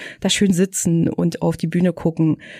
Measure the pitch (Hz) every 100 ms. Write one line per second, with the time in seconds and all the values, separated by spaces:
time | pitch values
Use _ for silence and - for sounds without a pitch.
0 | - - 190 - 196 175 190 - 175 165
1 | - - 170 - 170 165 160 175 180 170
2 | 165 160 160 151 -